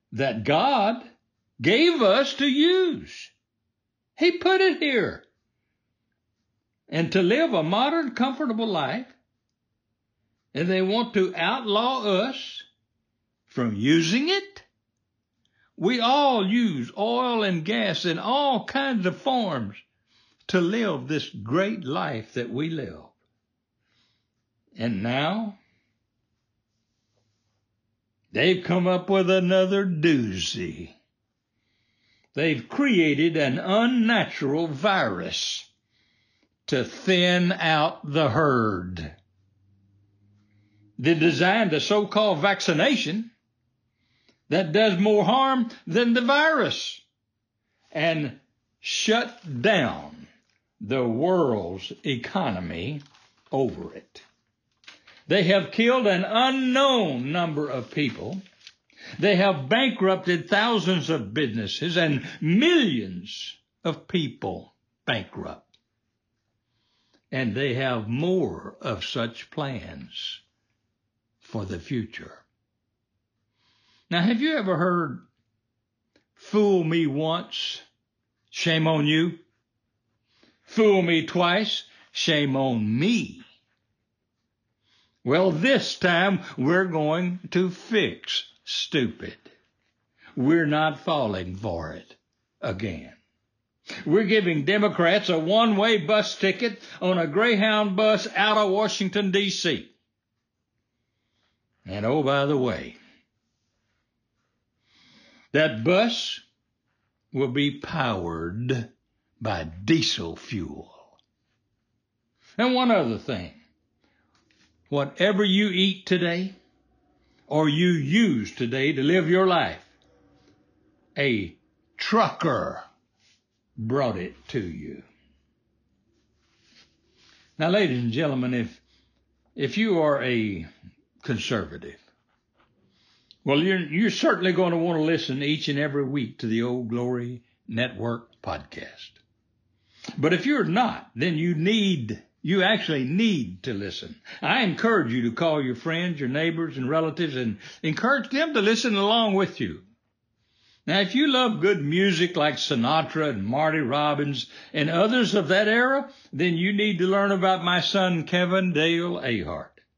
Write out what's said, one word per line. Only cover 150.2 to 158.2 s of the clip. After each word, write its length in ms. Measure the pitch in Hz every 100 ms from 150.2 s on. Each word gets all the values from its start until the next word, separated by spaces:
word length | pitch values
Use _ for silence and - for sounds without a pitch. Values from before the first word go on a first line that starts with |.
| _ _ _ _ _ _ -
Now, 140 | 180
if 160 | 196 247
you 120 | 294
love 340 | 254 254 185
good 200 | 180 190
music 540 | 143 170 196 165 175 175
like 200 | 151 147
Sinatra 760 | - 135 117 160 160 160 151
and 160 | 113 98
Marty 340 | 131 156 156
Robbins 680 | 127 143 147 143 143 143 - - -
and 160 | 156 147
others 440 | 165 214 254 208
of 140 | 202 151
that 220 | 185 208
era, 420 | 226 254 269 277 - -
then 240 | - 180 165
you 160 | 185
need 240 | 202 214 180
to 100 | 185
learn 240 | 196 202
about 320 | 196 190 185
my 160 | 175 180
son, 460 | - 202 185 170